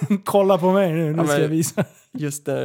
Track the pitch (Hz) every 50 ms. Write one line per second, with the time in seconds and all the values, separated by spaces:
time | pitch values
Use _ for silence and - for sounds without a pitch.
0 | 156 - 208 196 - - - 202 196 190 196 170 170 185 185 202 196 170 156 165
1 | 165 151 156 165 165 147 143 147 156 151 156 160 165 - - 208 190 - - _
2 | _ _ - 139 151 143 143 147 - 143 135 131 131